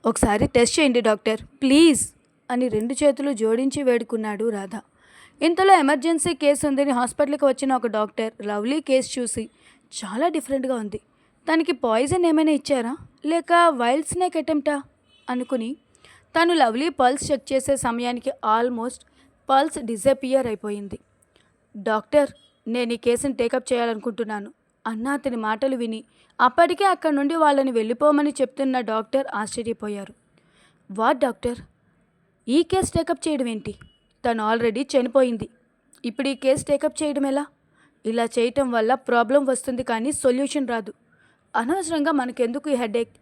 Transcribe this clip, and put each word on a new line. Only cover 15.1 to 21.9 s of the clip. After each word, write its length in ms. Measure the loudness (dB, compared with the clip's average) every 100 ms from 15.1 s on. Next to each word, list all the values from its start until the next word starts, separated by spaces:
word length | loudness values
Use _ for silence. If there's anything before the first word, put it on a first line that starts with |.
| _ -8
అనుకుని 480 | -6 -4 -4 -4 -10 _ _ -20 -20
తను 320 | _ 0 2
లవ్లీ 360 | 4 2 2 -4
పల్స్ 420 | 2 2 2 -2
చెక్ 220 | -4 0
చేసే 220 | -2 0 -2
సమయానికి 540 | 0 -2 -4 -4 -8
almost 720 | -4 0 2 0 -2 -8 -10 _ _ _ _ 0
పల్స్ 300 | 2 2 -4
డిసపియర్ 680 | -6 0 2 2 2 0 0
అయిపోయింది. 520 | -6 -8 -8 -10 -16 _ _ _ _ _ _ _ -8
"డాక్టర్, 520 | -2